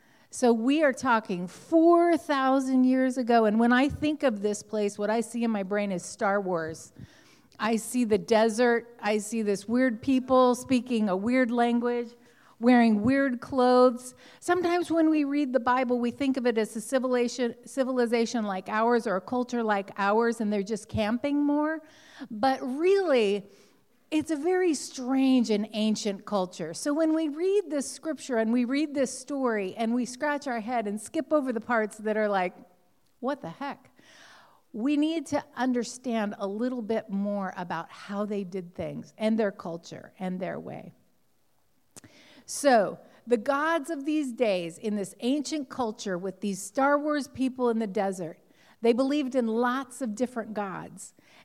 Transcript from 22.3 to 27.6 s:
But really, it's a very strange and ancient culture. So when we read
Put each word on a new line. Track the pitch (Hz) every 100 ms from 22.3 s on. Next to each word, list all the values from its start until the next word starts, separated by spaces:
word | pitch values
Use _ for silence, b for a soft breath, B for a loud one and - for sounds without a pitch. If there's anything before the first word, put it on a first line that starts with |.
But | 214 262 269
really, | 269 277 359 392 349 254 202 202 202 b b b b _ -
it's | 311 311
a |
very | 294 330 370 359
strange | 277 - - 247 262 269 254 214
and | 208 214
ancient | 214 214 208 208 196
culture. | - 202 180 - 160
So | 160 294
when | 294 320
we | 320 320
read | 294 381 403